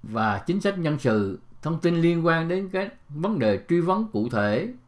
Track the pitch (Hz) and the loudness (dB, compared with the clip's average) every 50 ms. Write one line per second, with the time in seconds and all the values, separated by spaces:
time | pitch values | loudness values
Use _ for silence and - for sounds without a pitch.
0 | - 107 107 110 110 107 101 98 - - 175 202 - 202 196 185 160 151 151 139 | -10 -6 -2 0 0 0 0 -2 -2 -2 -2 0 0 0 -2 0 -2 -2 -2 0
1 | - 127 110 107 104 98 92 - - - - - - 151 165 156 - 170 170 165 | 2 2 2 2 0 0 -4 -8 -14 -20 -20 -8 -4 -4 -4 0 0 2 2 4
2 | 165 170 170 170 160 170 165 165 165 165 180 190 202 185 190 185 202 226 - - | 4 2 2 2 2 2 2 2 0 -2 -2 -4 -4 -4 -4 -4 -4 -4 -8 -18
3 | - - 143 151 165 208 220 156 113 107 101 92 - - 170 175 165 175 185 208 | -18 -12 -8 -4 -2 -2 0 2 2 2 2 0 0 0 0 2 2 2 0 0
4 | 226 214 - 107 110 120 - 107 104 104 104 131 190 240 254 - _ | 0 -2 -2 -2 -2 0 0 0 0 2 0 0 -2 -4 -8 -14 _